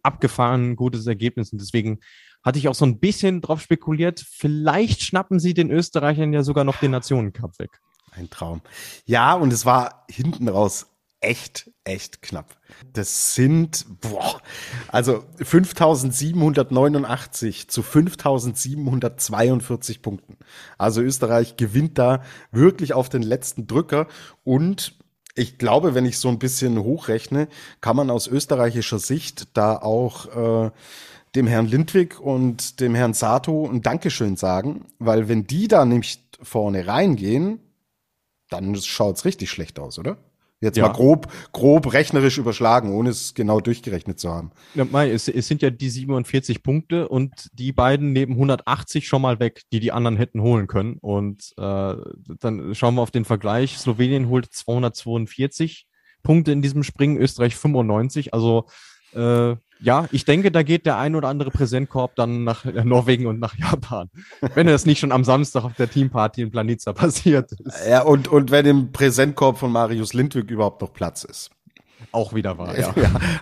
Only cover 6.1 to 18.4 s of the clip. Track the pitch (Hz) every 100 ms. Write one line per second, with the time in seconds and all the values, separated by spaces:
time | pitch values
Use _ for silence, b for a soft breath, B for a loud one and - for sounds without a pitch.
6.1 | 151 156 147 139 143 139 139 143 127 -
7.1 | 131 107 - 113 - - - _ _ _
8.1 | - 87 - 85 82 B B B B -
9.1 | 117 127 180 147 117 127 127 123 - -
10.1 | - 135 165 120 98 104 - - _ _
11.1 | _ 107 120 - - - _ - 95 -
12.1 | - - 85 73 _ B B 131 117 101
13.1 | - - - 131 160 160 - - 92 113
14.1 | 104 - - B B B 123 B 117 123
15.1 | 113 - - 135 170 185 - 160 151 131
16.1 | 123 147 175 156 147 131 127 143 147 131
17.1 | 123 - - 113 92 - - 110 151 170
18.1 | - 147 135